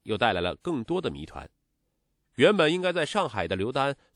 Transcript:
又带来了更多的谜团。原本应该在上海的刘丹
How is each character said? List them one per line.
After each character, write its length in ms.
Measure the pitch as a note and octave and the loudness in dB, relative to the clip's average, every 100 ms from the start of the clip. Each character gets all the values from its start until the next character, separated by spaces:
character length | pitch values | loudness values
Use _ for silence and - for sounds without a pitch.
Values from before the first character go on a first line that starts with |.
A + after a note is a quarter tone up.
又 160 | - G#2+ | -6 0
带 140 | A#2 | 2
来 80 | F#2 | 2
了 160 | F2 D2+ | -2 -4
更 260 | - D3+ | -6 -6
多 180 | A2+ F3 | -4 -4
的 80 | D#3 | -4
谜 160 | C#3 | -6
团。 240 | D3+ - - _ _ _ _ _ _ _ _ | -10 -14 -16 _ _ _ _ _ _ _ _
原 200 | - D3 | 4 4
本 180 | G#3 D#3 | 6 4
应 100 | F3+ | 2
该 100 | F3+ | 0
在 140 | F3 D3 | -2 -2
上 220 | G#3+ E3+ | 0 -2
海 180 | G#2+ E2+ | -2 -2
的 80 | |
刘 160 | F#2+ G#2 | -2 -2
丹 260 | C#3 C3+ C#3 _ | 0 -2 -4 _